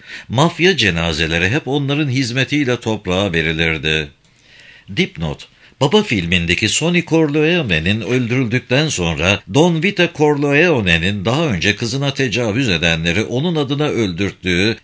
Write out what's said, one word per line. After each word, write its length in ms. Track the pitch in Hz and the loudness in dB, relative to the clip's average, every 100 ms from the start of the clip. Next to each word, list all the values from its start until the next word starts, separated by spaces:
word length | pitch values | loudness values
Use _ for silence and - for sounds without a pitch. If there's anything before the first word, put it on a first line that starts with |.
| - - - | -20 -18 -4
Mafya 480 | 117 165 - 175 160 | 0 0 2 0 2
cenazeleri 720 | 104 85 85 76 80 85 92 | 0 0 0 0 0 0 0
hep 180 | 143 123 | -2 -2
onların 400 | 143 135 143 151 | -2 -2 -2 0
hizmetiyle 720 | 127 120 127 127 147 127 123 | 0 -2 -2 -2 0 0 -2
toprağa 520 | 113 107 90 90 101 | -2 -4 0 0 0
verilirdi. 760 | 82 78 80 82 80 76 78 76 - _ _ _ - - - - 101 | 0 0 0 -2 -2 0 -2 -2 -12 _ _ _ -20 -20 -20 -8 -2
Dipnot: 520 | 190 - 80 69 - _ - - | -2 -4 -6 -6 -12 _ -18 -2
Baba 220 | 139 110 | 2 2
filmindeki 640 | 104 104 85 90 85 85 107 | 2 0 0 0 0 0 0
Sonny 360 | - 160 175 | 0 0 0
Corleone'nin 960 | 170 160 156 151 156 180 127 80 85 110 | 2 2 2 2 2 0 0 0 0 -2
öldürüldükten 880 | 101 127 117 127 123 123 - 127 156 | 0 -2 0 0 0 -2 0 0 0
sonra 520 | 110 82 76 87 101 - | 0 -2 0 0 -2 0
Don 280 | 104 175 160 | 2 4 2
Vito 260 | 190 202 170 - | 0 0 -2 2
Corleone'nin 1080 | 151 143 143 143 180 135 92 82 87 104 | 2 2 2 4 4 2 2 2 0 -2
daha 220 | 92 135 165 | -2 0 0
önce 300 | 90 95 107 | 0 -2 -2
kızına 380 | 117 135 139 | -2 -2 -2
tecavüz 540 | 139 131 98 117 107 127 | -2 -2 -2 -2 0 0
edenleri 540 | 82 85 82 85 87 | 0 0 0 0 0
onun 340 | 101 120 170 160 | -2 -2 0 0
adına 320 | 131 143 147 | -2 -2 -2
öldürttüğü 880 | 95 101 85 98 - 92 87 107 110 | 0 -2 -2 -4 -4 -2 0 0 0